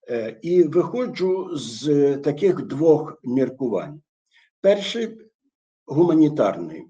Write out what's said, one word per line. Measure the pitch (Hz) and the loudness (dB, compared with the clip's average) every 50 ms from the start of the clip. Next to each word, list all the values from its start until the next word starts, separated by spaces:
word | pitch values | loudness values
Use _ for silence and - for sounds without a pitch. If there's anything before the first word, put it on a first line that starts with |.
| _ - | _ -6
Е, | 120 117 110 120 117 - | -6 -6 -6 -6 -10 -10
і | - 165 180 180 | -6 0 4 4
виходжу | 170 151 143 175 160 - - 247 254 214 - - 180 185 185 190 185 - | 4 4 4 0 0 0 -4 -6 -6 -6 -4 -4 -2 -2 -2 -2 -4 -8
з | 170 143 113 113 117 110 131 151 147 143 143 139 139 | -8 -10 -10 -10 -12 -6 -2 0 2 4 4 2 2
таких | 135 143 151 147 147 202 190 165 139 | 0 -2 -4 -2 0 0 0 0 0
двох | - - 139 135 160 165 151 151 151 - - _ _ | -4 -8 -4 2 4 4 4 4 2 -6 -12 _ _
міркувань. | 123 123 135 131 117 127 - 135 120 104 87 78 73 - 151 _ _ _ _ _ _ _ _ _ _ _ _ | -4 0 0 0 -2 -2 -6 -6 -4 -4 -4 -6 -8 -16 -20 _ _ _ _ _ _ _ _ _ _ _ _
Перший — | - 196 208 202 190 - - 233 226 - - - - _ _ _ _ _ _ _ _ _ _ _ _ | 2 2 2 2 -2 -8 -6 -6 -6 -8 -10 -18 -20 _ _ _ _ _ _ _ _ _ _ _ _
гуманітарний. | - 135 151 175 170 156 160 156 147 151 139 113 98 85 85 85 80 78 - - _ | -4 2 2 4 4 6 4 4 4 4 2 0 0 0 -4 -8 -12 -12 -16 -18 _